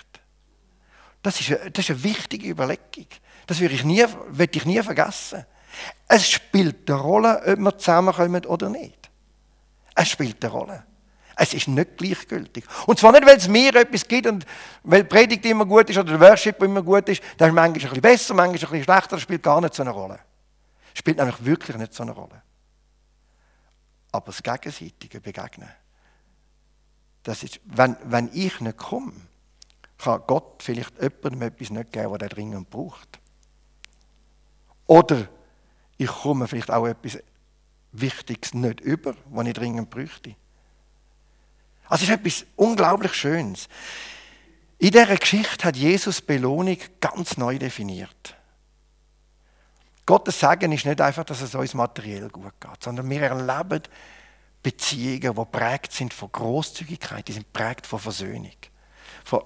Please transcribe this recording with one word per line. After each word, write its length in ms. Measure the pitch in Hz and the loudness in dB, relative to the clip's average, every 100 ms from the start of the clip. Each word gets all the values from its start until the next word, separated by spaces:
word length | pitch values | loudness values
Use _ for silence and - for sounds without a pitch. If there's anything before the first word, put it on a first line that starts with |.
| - - _ _ _ _ _ _ _ _ - _ | -20 -20 _ _ _ _ _ _ _ _ -20 _
Das 180 | 202 - | -6 -4
ist 120 | 120 | -4
eine, 200 | 156 190 | -4 -6
das 140 | - 180 | -6 -6
ist 60 | |
eine 120 | 131 | -4
wichtige 460 | 185 214 - 214 196 | -4 -6 -10 -12 -10
Überlegung. 580 | 156 131 - _ - - - _ - - | -6 -6 -6 _ -20 -20 -20 _ -16 -8
Das 140 | 165 | -2
würde 120 | 175 | -2
ich 120 | 131 147 | 0 0
nie, 200 | 190 233 196 - | 2 2 0 -8
würde 300 | 139 170 151 | -2 -2 -2
ich 80 | 151 | -2
nie 180 | 214 | -2
vergessen. 600 | 214 - - - - - - _ _ - - - - | -2 -2 -2 -4 -12 -14 -18 _ _ -18 -18 -8 2
Es 200 | 220 - | 4 4
spielt 600 | - - 190 165 - - | -2 -2 0 0 -2 -4
eine 80 | 139 | -4
Rolle, 420 | 139 208 226 220 185 | 0 2 2 0 0
ob 120 | 202 | 0
wir 180 | 202 - | 0 0
zusammenkommen 680 | - 170 185 180 175 175 - | 2 4 4 2 0 -2 -4
oder 240 | 170 - | -6 -6
nicht. 400 | 269 - _ - _ _ _ _ _ _ _ _ - | -8 -14 _ -20 _ _ _ _ _ _ _ _ -2
Es 140 | 160 | -2
spielt 340 | - 131 - | -2 -8 -8
eine 80 | - | -8
Rolle. 340 | - - 180 - _ _ _ _ - | -8 -12 -14 -20 _ _ _ _ -2
Es 180 | 160 | -2
ist 160 | 147 - | -2 -4
nicht 280 | 135 175 - | -2 -2 -6
gleichgültig. 680 | 185 175 - 117 104 120 - - - | -8 -8 -10 -12 -12 -16 -16 -6 0
Und 140 | - | 8
zwar 140 | 220 | 12
nicht, 120 | 277 269 | 12 12
weil 120 | 269 | 10
es 100 | 180 | 8
mir 260 | 214 269 | 4 4
etwas 320 | 240 240 220 - | 4 2 0 -2
gibt 220 | 247 226 | -2 -2
und 180 | 202 - - - - | -4 -8 -18 -20 -10
weil 200 | - 185 | 4 4
die 40 | 160 | 6
Predigt 380 | 202 233 220 226 | 6 6 4 0
immer 200 | 220 196 | 0 4
gut 240 | 214 220 | 4 4
ist 80 | 196 | 2
oder 200 | 170 160 | 0 10
der 20 | |
Worship 420 | 185 208 214 - | 10 10 4 0
immer 200 | 196 196 | 0 0
gut 240 | 170 196 - | 2 2 2
ist. 160 | - - - | -4 -4 2
Das 100 | 160 | 4
ist 60 | |
manchmal 120 | 165 165 | 6 4
ein 80 | |
bisschen 280 | 156 135 131 | 2 -6 2
besser, 320 | 214 247 - | 6 6 4
manchmal 220 | 190 180 175 | 2 2 0
ein 40 | |
bisschen 240 | 160 160 | -6 -4
schlechter. 320 | 139 185 - 185 | 2 2 2 -8
Das 60 | |
spielt 200 | - 170 | -6 -4
gar 200 | 156 151 | 2 2
nicht 120 | 160 | 0
so 100 | - | -4
eine 80 | 131 | -8
Rolle. 280 | 101 95 95 _ _ _ _ _ _ _ | -8 -12 -16 _ _ _ _ _ _ _
Das 100 | - | -8
spielt 180 | - 156 | -4 0
nämlich 280 | 131 117 120 | -2 -2 -2
wirklich 320 | 165 - 113 | -4 -4 -12
nicht 160 | 110 | -12
so 100 | - | -12
eine 80 | 117 | -12
Rolle. 300 | 101 95 104 _ _ _ _ _ _ _ _ _ _ _ _ _ _ _ _ _ | -14 -20 -20 _ _ _ _ _ _ _ _ _ _ _ _ _ _ _ _ _
Aber 160 | 98 101 | -12 -10
das 140 | - | -12
gegenseitige 800 | - 123 - - 82 - - 110 | -8 -8 -10 -16 -18 -20 -20 -20
Begegnen, 480 | 104 98 - - - - _ _ _ _ _ _ _ _ _ _ _ _ _ _ | -18 -16 -16 -18 -20 -20 _ _ _ _ _ _ _ _ _ _ _ _ _ _
das 200 | - 107 | -12 -12
ist, 160 | - - 202 | -12 -18 -6
wenn, 300 | 120 127 113 | 0 0 -2
wenn 260 | 120 120 120 | -4 -4 -4
ich 260 | 131 190 - | -6 -8 -8
nicht 180 | 113 - | -12 -12
komme, 360 | - 247 269 90 87 _ _ _ - _ _ - | -10 -12 -12 -18 -20 _ _ _ -20 _ _ -8
kann 260 | 127 110 - | -4 -4 -2
Gott 380 | 143 - - | -4 -4 -16
vielleicht 360 | - 120 - - | -12 -10 -12 -8
jemandem 400 | 139 - 143 131 | -8 -6 -12 -8
etwas 260 | 117 - 127 | -10 -12 -14
nicht 220 | 110 113 | -12 -12
geben, 200 | 110 107 | -10 -8
was 100 | 101 | -10
er 80 | 101 | -12
dringend 400 | 107 107 98 90 | -12 -14 -14 -14
braucht. 500 | 107 - - _ - _ _ _ _ _ _ - _ _ _ _ _ _ _ _ _ - | -14 -16 -16 _ -20 _ _ _ _ _ _ -20 _ _ _ _ _ _ _ _ _ 6
Oder 400 | 165 165 131 101 - _ _ _ _ _ - | 8 8 2 -2 -14 _ _ _ _ _ -10
ich 100 | 123 | -8
komme 400 | - 143 135 120 | -6 -4 -4 -4
vielleicht 240 | 120 113 | -8 -2
auch 160 | 117 120 | -2 -2
etwas 320 | - 120 - - _ _ _ _ _ _ | -6 -12 -16 -20 _ _ _ _ _ _
Wichtiges 600 | 104 131 - - 117 - | -8 -8 -8 -14 -12 -10
nicht 260 | 120 123 110 | -6 -6 -6
über, 360 | 131 165 139 120 - | -6 -6 -6 -12 -12
was 220 | 117 120 | -8 -8
ich 60 | |
dringend 360 | 110 120 117 107 | -6 -8 -8 -10
bräuchte. 460 | 113 85 - 120 101 _ _ _ _ _ _ _ _ _ _ _ _ _ _ - | -14 -16 -16 -20 -20 _ _ _ _ _ _ _ _ _ _ _ _ _ _ -6
Also 160 | 165 | -2
es 60 | 185 | 0
ist 60 | 214 | -2
etwas 300 | 208 - - - | -2 -6 -6 0
unglaublich 580 | 220 214 170 202 190 | 0 2 2 0 -2
Schönes. 540 | - 143 165 110 92 - - - - - - - - _ _ _ - | -4 -4 -4 -6 -10 -16 -18 -18 -16 -18 -20 -20 -20 _ _ _ -2
In 140 | 196 | 4
dieser 260 | 233 226 190 | 6 6 2
Geschichte 480 | - 202 214 - 175 | 0 -2 -2 -4 -4
hat 100 | 127 | 0
Jesus 460 | 147 196 208 170 | 0 0 -2 -6
Belohnung 560 | - 139 127 147 185 175 - - | -4 -2 -2 -2 -4 -6 -10 -6
ganz 360 | 160 - 170 - | -6 -6 -10 -6
neu 220 | 123 131 | -6 -6
definiert. 800 | 131 - 101 92 92 _ - - _ _ _ _ _ _ _ _ _ _ _ _ _ _ _ _ - | -8 -10 -12 -12 -16 _ -20 -20 _ _ _ _ _ _ _ _ _ _ _ _ _ _ _ _ 2
Gottes 340 | 196 - - | 2 2 -2
Segen 320 | 147 180 170 | 0 0 -2
ist 140 | 147 143 | -4 -4
nicht 160 | 147 | -2
einfach, 220 | 143 151 | -2 -4
dass 180 | 160 131 | -10 -12
es 120 | 131 | -10
uns 200 | 135 131 | -8 -8
materiell 560 | 131 117 - 107 101 110 | -6 -6 -8 -14 -14 -14
gut 240 | 90 98 - | -18 -20 -20
geht, 240 | 113 - | -20 -16
sondern 260 | 120 120 131 | -14 -10 -8
wir 120 | 143 | -4
erleben 640 | 135 127 131 139 185 160 - - - - - _ _ _ | -4 -4 -6 -6 -6 -8 -10 -20 -20 -20 -20 _ _ _
Beziehungen, 560 | 131 - - 131 127 131 | -10 -6 -6 -6 -8 -6
die 160 | 127 110 | -6 -6
geprägt 560 | 113 113 117 139 - | -8 -6 -4 -6 -8
sind 220 | - 123 | -10 -10
von 180 | - 101 | -12 -14
Grosszügigkeit, 960 | - 113 139 156 - 156 170 - 104 - | -10 -6 -6 -8 -12 -16 -16 -14 -14 -14
die 60 | |
sind 200 | 107 104 | -16 -14
geprägt 320 | - 110 123 - | -10 -10 -10 -14
von 140 | 107 | -12
Versöhnung. 560 | 110 92 95 117 98 - - _ _ _ - - | -12 -12 -12 -14 -18 -20 -20 _ _ _ -20 -20
Von, 200 | - 120 | -6 -6